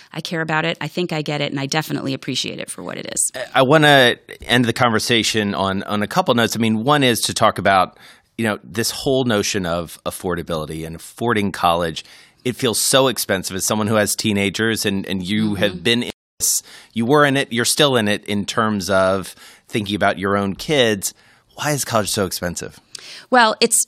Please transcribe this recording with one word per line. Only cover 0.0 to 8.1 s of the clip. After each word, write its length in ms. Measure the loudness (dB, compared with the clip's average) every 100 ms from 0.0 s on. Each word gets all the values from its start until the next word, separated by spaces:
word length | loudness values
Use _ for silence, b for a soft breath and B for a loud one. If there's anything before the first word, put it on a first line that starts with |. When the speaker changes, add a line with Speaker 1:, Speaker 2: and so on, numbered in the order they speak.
| B
Speaker 1:
I 80 | -12
care 220 | -8 -6
about 220 | -2 -2
it, 140 | -2 -4
I 60 | -8
think 260 | -6 -4
I 80 | -4
get 200 | -4 -4
it, 100 | -4
and 80 | -4
I 80 | -4
definitely 480 | -2 -2 -4 -6
appreciate 460 | -8 -6 -6 -6 -8
it 100 | -12
for 140 | -12
what 120 | -12 -10
it 140 | -8
is. 200 | -4 -4 -4 -2
Speaker 2:
I 100 | 2
wanna 520 | 6 6 8 8 6 4 -4 -12
end 240 | 0 2 2
the 60 |
conversation 840 | 2 2 2 2 2 2 0 0 0
on, 260 | -2 -2
on 200 | -4 -4
a 20 | -2
couple 260 | 0 2 2
notes. 180 | 2
I 60 | 2
mean, 240 | 0 0
one 180 | 2 4
is 160 | 4 2
to 120 | -2
talk 240 | 0 2 2
about, 400 | 4 4 2 -4 B